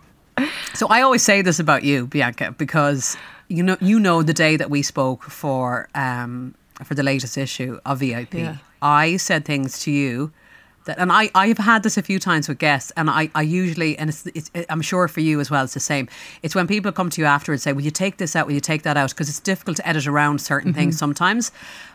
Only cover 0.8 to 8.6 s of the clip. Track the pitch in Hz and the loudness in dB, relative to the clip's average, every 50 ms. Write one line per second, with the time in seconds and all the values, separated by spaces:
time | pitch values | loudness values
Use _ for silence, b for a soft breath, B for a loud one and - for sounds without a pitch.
0.8 | 226 - 214 240 262 269 254 233 - - 202 196 190 185 165 - 170 151 147 131 | 0 2 4 4 6 6 4 4 4 4 4 4 4 2 2 2 4 4 4 4
1.8 | - 143 143 135 120 131 - 151 131 120 120 - 131 87 117 - 156 139 - 160 | 4 2 2 2 0 -2 0 0 0 0 0 -2 -4 -6 -4 -6 -6 0 2 2
2.8 | 147 143 143 135 127 - - B B B B B B _ 175 165 175 185 185 - | 2 2 2 0 -2 -4 -6 B B B B B B _ -2 0 2 2 2 2
3.8 | 190 185 214 226 208 190 170 165 160 151 160 160 165 156 156 151 156 - 147 143 | 4 4 4 6 6 4 4 4 2 2 2 4 4 4 4 2 0 0 0 -2
4.8 | 139 - - - 135 131 131 - - - - - - 147 135 131 127 123 123 123 | -2 -2 -2 -2 0 0 -2 -4 -8 -14 -14 -8 -4 -2 -2 -2 -2 -2 -2 -4
5.8 | - - - 139 135 131 123 123 120 120 123 123 127 127 - _ _ _ _ - | -6 -6 -6 -4 -2 -2 -2 -4 -6 -8 -8 -10 -10 -12 -14 _ _ _ _ -20
6.8 | - - 147 139 139 139 135 135 127 123 - 143 139 127 - - 131 127 117 - | -10 -6 -4 -2 0 0 0 0 -2 -4 -6 -6 -6 -6 -6 -6 -8 -8 -8 -8
7.8 | - - 143 127 139 131 117 117 123 - - 170 165 160 156 139 | -6 -4 -4 -2 -2 -2 -4 -6 -8 -8 -8 -6 -6 -6 -8 -10